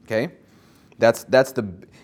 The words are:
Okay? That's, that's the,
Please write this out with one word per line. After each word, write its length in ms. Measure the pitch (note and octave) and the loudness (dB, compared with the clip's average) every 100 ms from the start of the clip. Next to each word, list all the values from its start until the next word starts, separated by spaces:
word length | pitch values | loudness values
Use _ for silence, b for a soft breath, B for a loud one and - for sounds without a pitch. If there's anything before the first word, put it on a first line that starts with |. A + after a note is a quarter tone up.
Okay? 300 | - A2 D#3 - b b b b b - | -6 -4 -4 -10 b b b b b 0
That's, 260 | A2+ A2+ | 2 0
that's 280 | - C3 C3 | 0 2 2
the, 140 | - G#2 F2 - b | -4 -8 -12 -20 b